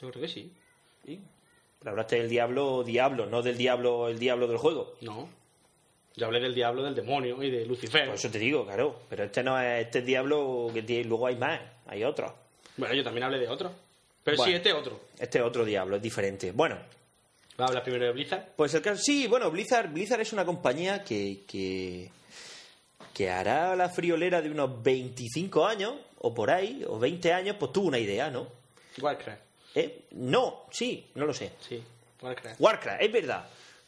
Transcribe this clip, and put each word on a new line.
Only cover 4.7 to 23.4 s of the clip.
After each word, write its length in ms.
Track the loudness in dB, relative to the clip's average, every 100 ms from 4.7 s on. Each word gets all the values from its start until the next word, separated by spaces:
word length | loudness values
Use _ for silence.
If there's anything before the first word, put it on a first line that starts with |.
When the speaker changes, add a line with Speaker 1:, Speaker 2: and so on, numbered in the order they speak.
| 2 -4 -10
Speaker 1:
No. 260 | -12 -12 -14 -18 _ _ _ _ _ _ _ -6
Yo 100 | -2
hablé 140 | 0
del 140 | 0
Diablo, 280 | 2 2 0
del 120 | -2
demonio 460 | -4 -2 0 0 -2
y 80 | -2
de 140 | -2
Lucifer. 420 | -2 -4 0 2 2
Speaker 2:
Por 80 | -2
eso 120 | -4
te 80 | 0
digo, 240 | 2 2
claro. 380 | 0 0 0 -2 -8
Pero 160 | -6
este 180 | -4 -2
no 180 | 0 2
es, 240 | 2 0 0
este 140 | -2
es 60 | 2
Diablo 640 | 2 2 0 0 -2 -2
que 80 | -4
tiene, 220 | -2 -2
luego 220 | 0 0 0
hay 80 | 0
más, 240 | -2 -2 -8 -20 -12
hay 160 | -2
otro. 300 | -2 -2 -6 -10 _ _ -16 -6
Speaker 1:
Bueno, 180 | -2
yo 100 | 0
también 200 | 0 -2
hablé 140 | -2 -2
de 100 | -2
otro. 220 | -4 -6 -10 _ _ _ _
Pero 120 | 0 4
Speaker 2:
Bueno. 120 | 4
Speaker 1:
sí, 60 | 4
este 140 | 4
es 40 |
otro. 260 | 2 -2 -10 -16 -10
Speaker 2:
Este 200 | 0 2
es 60 |
otro 200 | 4 2
Diablo, 320 | 2 2 2 0
es 60 |
diferente. 480 | -2 -2 -2 -2 -2
Bueno. 240 | 2 2 0 -10 -20 _ _ _ _ _ -2
Speaker 1:
¿Va 40 |
a 40 | 0
hablar 140 | 0
primero 220 | -2 0
de 80 | 0
Blizzard? 340 | 0 -4 -6 -4 0
Speaker 2:
Pues 160 | 2
el 80 | 2
caso, 180 | 0 0
sí, 240 | 2 2 4
bueno, 240 | 2 2
Blizzard, 380 | -2 2 2 2
Blizzard 300 | -4 -2 -2
es 120 | 0
una 120 | -2
compañía 580 | -2 0 0 0 0 -2
que, 380 | -4 -4 -4 -8 -10
que, 640 | -6 -4 -4 -6 -8 -12 -18 -20 -20 -18 -18 -20 -20 _ -20 -12
que 180 | -2 0
hará 440 | 0